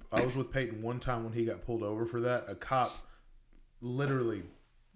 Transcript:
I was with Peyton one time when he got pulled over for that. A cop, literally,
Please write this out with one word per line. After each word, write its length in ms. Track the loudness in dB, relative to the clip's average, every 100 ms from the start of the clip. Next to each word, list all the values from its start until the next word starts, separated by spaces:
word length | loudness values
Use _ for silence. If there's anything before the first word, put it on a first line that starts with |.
| 0
I 120 | 2 4
was 100 | 2
with 160 | 0
Peyton 300 | 0 0 -2
one 180 | -2 -2
time 240 | 0 0
when 100 | 0
he 120 | 0 0
got 200 | 0 -2
pulled 180 | 0
over 220 | 0 0 0
for 160 | 2
that. 240 | 2 2 -2
A 80 | -6
cop, 400 | 0 2 2 -2 -14 -18 -20 -20 -20 -20 -20 -10
literally, 640 | -4 0 2 2 2 0 -6 -16 -20 -20 -20